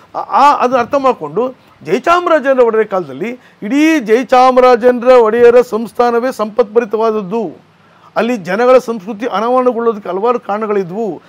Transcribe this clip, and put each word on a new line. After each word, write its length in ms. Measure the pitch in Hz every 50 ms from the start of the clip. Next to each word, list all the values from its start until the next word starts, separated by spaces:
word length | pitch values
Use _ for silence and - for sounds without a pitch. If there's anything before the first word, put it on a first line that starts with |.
| _ _ -
ಆ, 40 | -
ಆ, 440 | - - 190 208 262 285 285 - -
ಅದನ್ನ 160 | 254 254 254
ಅರ್ಥ 160 | 240 - -
ಮಾಡ್ಕೊಂಡು 600 | 277 269 262 226 - 160 143 147 190 247 262 254 _ _ _ _ _ 135
ಜಯಚಾಮರಾಜೇಂದ್ರ 800 | 143 175 247 247 339 339 359 349 349 330 302 233 269 269 254 247
ಒಡೆಯರ 220 | 233 214 220 214
ಕಾಲದಲ್ಲಿ 540 | 208 196 185 180 139 131 135 175 226 247 254 _ _ _ - -
ಇಡೀ 360 | 208 247 285 302 320 320 311
ಜಯಚಾಮರಾಜೇಂದ್ರ 1080 | 233 196 214 247 262 - 254 254 254 262 254 254 254 254 247 226 214 247 247 247 220 254
ಒಡೆಯರ 540 | 254 247 233 214 214 240 240 240 233 247
ಸಂಸ್ಥಾನವೇ 680 | 240 - - 214 233 190 - - 240 240 233 233 233 262
ಸಂಪತ್ಭರಿತವಾದದ್ದು. 1200 | - - 220 214 208 - 247 202 208 233 240 202 220 214 226 226 220 214 208 175 196 233 220 165 - - _ _ _ _ _ _ _ _ _ _ -
ಅಲ್ಲಿ 220 | 165 202 233 247 226
ಜನಗಳ 400 | 170 165 180 208 240 247 254 254
ಸಂಸ್ಕೃತಿ 480 | 240 - 233 233 175 196 240 196 226
ಅನಾವರಣಗೊಳ್ಳೋದಕ್ಕೆ 840 | - - 190 214 240 247 254 254 247 247 220 233 233 226 208 202 190
ಹಲವಾರು 300 | 175 190 202 240 247 240
ಕಾರಣಗಳಿದ್ವು. 800 | - - 202 208 220 208 208 202 196 165 180 214 233 208 156 127 _